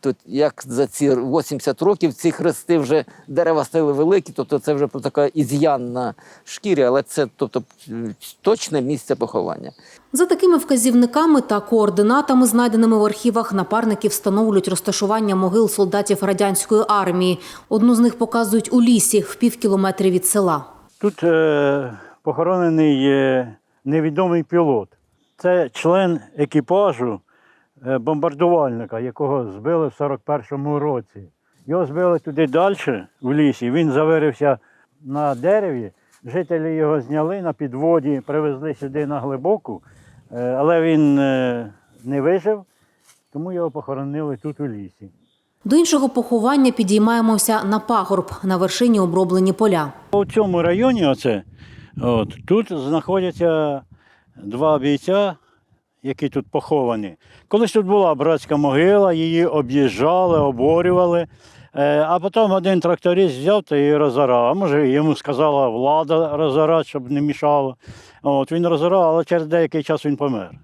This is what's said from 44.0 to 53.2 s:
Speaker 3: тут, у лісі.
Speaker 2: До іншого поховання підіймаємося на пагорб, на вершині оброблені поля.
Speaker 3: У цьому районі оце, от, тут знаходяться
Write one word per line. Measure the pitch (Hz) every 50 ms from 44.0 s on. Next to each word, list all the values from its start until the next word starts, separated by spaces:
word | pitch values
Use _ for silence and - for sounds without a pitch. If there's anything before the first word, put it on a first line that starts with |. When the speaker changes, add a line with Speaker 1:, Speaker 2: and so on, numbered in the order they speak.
| 139 139 143 151 156 147 135
Speaker 3:
тут, | 113 - 151 143 -
у | 147 135
лісі. | 110 104 98 90 _ _ 101 98 _ _ _ _ _ _ _ _ _ _ _
Speaker 2:
До | 196 254
іншого | 320 339 330 320 285 269 254
поховання | 269 247 233 - 247 233 208 247 285 285 262 254
підіймаємося | 247 - 220 185 208 214 214 226 233 233 226 220 220 202 - - 220 214 -
на | 196 208 214
пагорб, | 208 - 240 214 185 - 196 185 180 - - -
на | - 190 190
вершині | 175 185 180 - - 240 247 226 208
оброблені | 185 175 165 190 190 175 180 190 185 190
поля. | 185 - 220 214 185 165 151 139 - - - -
Speaker 3:
У | - 202 202
цьому | 196 - 220 214 196 180 170
районі | 165 170 175 196 240 262 254 220 170
оце, | 143 131 - - 131 110 98 - - - - - - - - - - - -
от, | 120 123 120 113 107 - - - -
тут | - 180 220 220 -
знаходяться | 185 151 127 139 156 185 - - 185 196